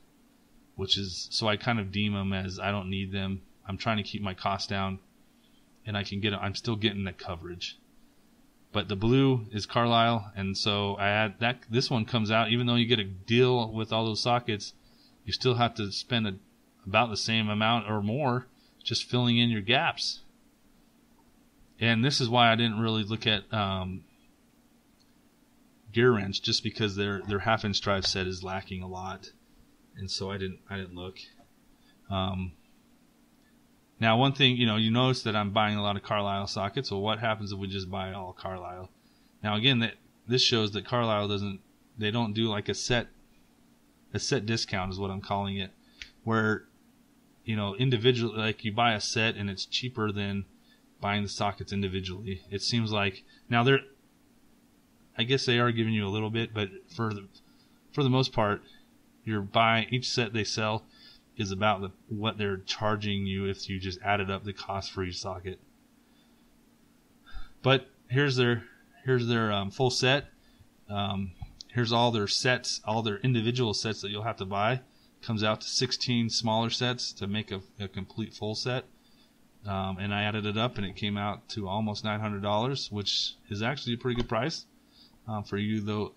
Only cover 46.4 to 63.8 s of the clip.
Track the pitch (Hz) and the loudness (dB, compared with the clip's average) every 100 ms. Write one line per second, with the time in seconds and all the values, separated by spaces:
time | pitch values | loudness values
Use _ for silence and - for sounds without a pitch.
46.4 | 107 107 - _ _ _ _ _ _ _ | 4 2 -4 _ _ _ _ _ _ _
47.4 | - 107 101 98 131 120 120 120 117 107 | -4 -2 -2 0 2 4 4 4 2 0
48.4 | 110 107 110 104 120 107 - 117 110 101 | -2 -2 -2 2 2 2 0 0 0 0
49.4 | 101 95 - - 127 123 107 101 101 98 | -6 -6 -6 -4 -4 -4 -2 -2 -2 -4
50.4 | 95 _ _ _ _ - 101 104 101 - | -6 _ _ _ _ -6 -2 -2 -2 -2
51.4 | 104 - - 101 98 95 92 92 110 92 | -2 -2 -6 -2 -2 -2 -6 -8 -8 -8
52.4 | - 98 - 120 110 107 101 95 - - | -8 -6 0 0 0 0 0 -4 -16 -14
53.4 | - 120 123 135 - _ _ _ _ _ | 0 4 6 4 2 _ _ _ _ _
54.4 | _ _ _ _ _ _ _ - 117 131 | _ _ _ _ _ _ _ -4 0 0
55.4 | - 120 120 113 113 110 101 104 107 113 | 4 4 4 2 2 2 0 0 -2 -2
56.4 | 113 110 101 98 - - 113 101 98 - | -2 -2 -4 -6 -12 -4 -2 -4 -10 -20
57.4 | _ _ _ _ _ - 135 131 131 - | _ _ _ _ _ 0 4 4 2 2
58.4 | 104 101 - - - _ _ _ 110 107 | 2 2 -4 -20 -20 _ _ _ -4 -2
59.4 | 101 117 113 113 107 127 - - 113 113 | 2 4 6 4 2 -2 -2 -2 0 0
60.4 | 101 - 107 110 - - - - _ - | -2 -2 -2 -2 -6 -20 -20 -20 _ -4
61.4 | 101 95 107 95 95 - - 107 110 104 | -4 2 2 2 -2 -10 -10 -4 -2 0
62.4 | 101 95 - - 107 107 104 101 98 98 | -2 -2 -6 -2 0 0 0 -2 -2 -2
63.4 | 98 95 - 95 | -2 -4 -6 -6